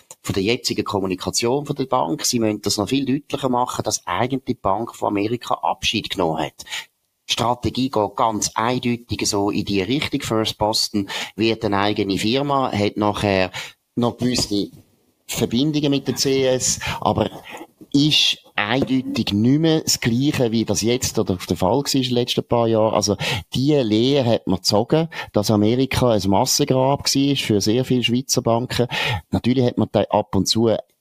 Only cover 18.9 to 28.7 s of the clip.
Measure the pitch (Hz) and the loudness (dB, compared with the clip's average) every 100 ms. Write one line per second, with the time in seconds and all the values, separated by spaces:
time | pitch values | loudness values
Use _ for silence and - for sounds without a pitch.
18.9 | 131 135 139 107 101 117 147 160 156 - | 0 -2 -2 0 2 4 4 4 2 0
19.9 | - 120 113 143 151 120 113 107 98 107 | -2 0 2 0 2 2 2 0 0 0
20.9 | 123 - - 98 92 - 90 90 135 143 | 0 0 -2 -2 -2 -2 0 2 2 0
21.9 | 139 127 120 120 - - 120 117 110 110 | 0 0 0 0 -2 0 0 2 2 2
22.9 | - 107 101 - 123 - - 139 147 117 | 2 0 0 -2 -4 -4 -2 2 2 4
23.9 | 107 127 143 120 110 - 92 - 104 - | 2 4 2 2 0 0 -2 2 0 2
24.9 | 156 165 - - 107 104 107 104 123 135 | 2 0 -6 -4 -2 2 4 4 4 2
25.9 | - 123 107 98 98 127 - 143 131 131 | 2 4 4 4 2 2 2 2 2 2
26.9 | 143 - 139 139 139 - 104 101 117 127 | 0 0 0 2 0 2 2 2 0 2
27.9 | 127 110 120 - - 120 117 123 | 0 2 0 0 0 2 0 0